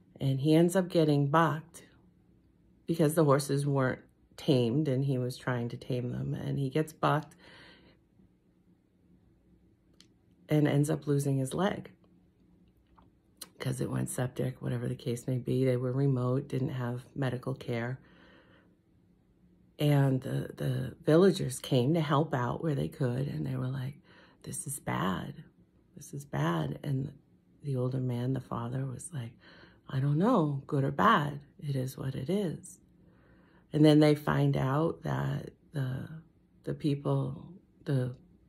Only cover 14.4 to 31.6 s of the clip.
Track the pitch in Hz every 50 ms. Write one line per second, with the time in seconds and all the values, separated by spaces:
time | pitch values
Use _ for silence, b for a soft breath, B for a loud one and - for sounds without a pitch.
14.4 | 131 131 131 - - 135 127 120 120 131 127 - - - 120 120 - - 131 127
15.4 | 123 - 127 127 131 131 123 123 127 127 123 135 143 139 131 123 123 123 127 135
16.4 | - - 151 131 131 151 131 127 120 120 123 123 - - - - 135 127 123 123
17.4 | - 131 135 - - - 120 117 117 120 131 - b b b b b b b b
18.4 | b b b b b b b _ _ _ _ _ _ _ _ _ _ _ _ _
19.4 | _ _ _ _ _ _ _ - 151 147 143 139 139 135 131 127 - - 135 139
20.4 | - - - - 147 143 127 127 - - - - - - 151 165 190 196 - -
21.4 | 143 135 127 - - - 147 127 120 139 165 170 151 139 143 139 160 147 - 127
22.4 | 123 120 - - - 165 143 139 151 165 - - 135 123 120 131 147 143 139 151
23.4 | 156 139 131 127 127 127 131 135 127 135 143 - - b b b b b b b
24.4 | b - 127 - - 143 139 - - - 123 123 160 - - - - - - -
25.4 | - - _ _ _ _ _ _ _ _ _ - - - - 143 - - - 143
26.4 | 151 165 170 160 147 139 143 - - 147 135 131 139 147 - - _ _ _ _
27.4 | _ _ _ _ - 143 135 123 123 127 127 135 127 127 120 120 123 127 135 135
28.4 | 131 - - 117 117 120 127 131 135 135 123 123 - - - 135 117 113 - -
29.4 | B B B B B B B B B - - 131 131 147 147 151 185 233 262 196
30.4 | 156 147 143 139 - - 151 139 135 135 139 - 185 214 226 175 147 143 143 143
31.4 | - - _ -